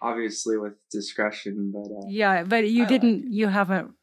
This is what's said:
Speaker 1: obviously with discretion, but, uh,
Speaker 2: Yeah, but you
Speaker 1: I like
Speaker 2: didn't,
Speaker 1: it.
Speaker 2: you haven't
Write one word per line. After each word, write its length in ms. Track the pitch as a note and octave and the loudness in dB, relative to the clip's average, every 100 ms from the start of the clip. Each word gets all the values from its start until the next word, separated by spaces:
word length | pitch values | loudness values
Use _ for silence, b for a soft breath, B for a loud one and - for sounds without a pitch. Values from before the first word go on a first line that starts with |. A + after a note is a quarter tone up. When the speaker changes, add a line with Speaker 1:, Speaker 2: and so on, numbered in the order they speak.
Speaker 1:
obviously 560 | A#2 A#2 A2 G#2+ A#2 A2 | -4 -2 -4 -4 -2 -2
with 160 | G#2 G2+ - | -4 -10 -10
discretion, 800 | G#2+ G2 - G#2+ G#2 G#2 G2+ G2+ | -10 -6 -2 -2 -4 -8 -6 -6
but, 160 | G2+ G#2 | -6 -10
uh, 160 | G#2+ G3 | -10 -8
Speaker 2:
Yeah, 340 | G3+ G#3 F#3 | 0 2 2
but 240 | E3+ A3+ G#3+ | 2 2 4
you 140 | A#3 | 4
Speaker 1:
I 20 | |
like 60 | A#3 | 4
Speaker 2:
didn't, 340 | C4 A#3+ G#3+ C4 | 4 4 4 0
Speaker 1:
it. 40 | |
Speaker 2:
you 160 | G#3 G#3+ | 0 2
haven't 440 | G3 F#3 F#3+ - - | 2 2 0 -2 -12